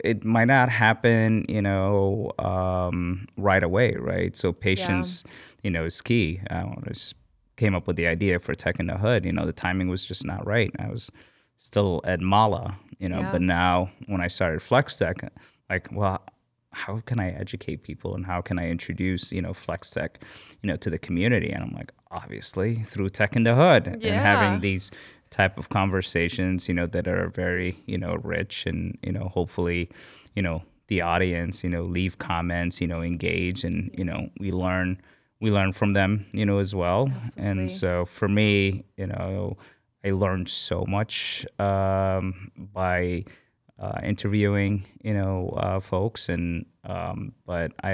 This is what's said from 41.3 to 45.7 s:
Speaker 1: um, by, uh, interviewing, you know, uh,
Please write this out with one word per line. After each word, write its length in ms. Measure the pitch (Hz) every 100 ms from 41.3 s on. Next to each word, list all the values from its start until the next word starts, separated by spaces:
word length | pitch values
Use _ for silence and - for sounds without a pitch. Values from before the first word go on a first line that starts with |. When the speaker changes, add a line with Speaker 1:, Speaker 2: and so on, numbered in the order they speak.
| - - -
Speaker 1:
um, 920 | 101 98 95 95 95 95 92 92 98 - 95
by, 500 | 98 92 90 90 87 - - _ _ _ -
uh, 200 | 98 -
interviewing, 840 | - 107 104 104 101 101 98 101 98 -
you 100 | 107
know, 360 | 104 95 95 92 -
uh, 220 | 95